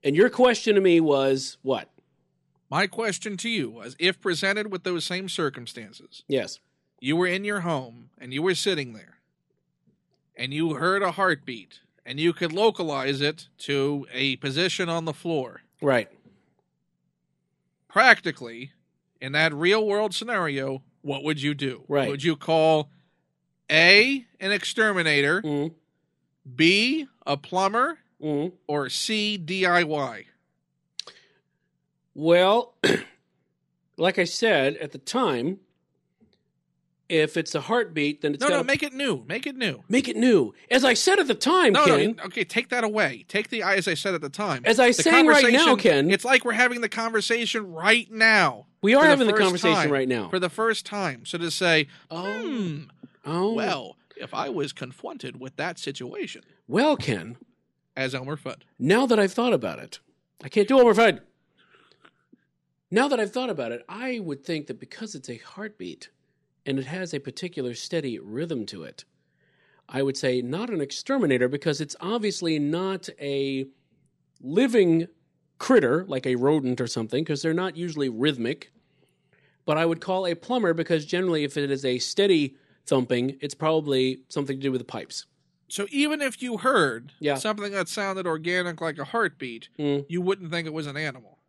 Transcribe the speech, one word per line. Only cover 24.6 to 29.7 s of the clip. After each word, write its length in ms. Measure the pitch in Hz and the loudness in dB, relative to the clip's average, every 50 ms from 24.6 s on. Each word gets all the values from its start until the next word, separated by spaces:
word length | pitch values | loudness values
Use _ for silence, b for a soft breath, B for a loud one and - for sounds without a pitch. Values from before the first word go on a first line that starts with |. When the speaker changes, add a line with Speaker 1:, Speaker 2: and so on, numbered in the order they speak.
| - - - - 220 214 202 185 170 160 147 143 139 143 160 185 | -4 -6 -2 0 2 2 2 0 2 2 2 4 4 2 2 0
Speaker 1:
Mm-hmm. 340 | - 156 147 143 147 165 160 _ _ _ _ _ _ _ _ _ _ _ _ _ _ 139 123 | -2 -2 -2 -2 -2 -4 -6 _ _ _ _ _ _ _ _ _ _ _ _ _ _ -20 -2
Speaker 2:
B, 520 | 120 156 170 190 202 226 254 277 320 294 - _ _ _ - | 2 4 4 6 4 2 0 0 -2 -4 -8 _ _ _ -4
a 100 | 143 143 | -4 -4
plumber, 600 | 143 - - 185 190 196 208 233 254 311 349 - _ _ _ _ 147 | -4 -6 -2 0 0 0 2 0 -2 -2 -4 -8 _ _ _ _ -6
Speaker 1:
Mm-hmm. 320 | 151 147 143 151 185 180 _ _ - | -4 -2 -2 -2 -4 -8 _ _ -4
Speaker 2:
or 200 | 147 147 135 127 | -4 -4 -4 -4
C, 460 | - - - - 220 214 208 208 214 202 | -6 -6 -4 -2 -2 -2 -2 -2 -4 -6
D 280 | 165 151 185 190 185 | -6 -6 -4 0 2
I 180 | 180 | 2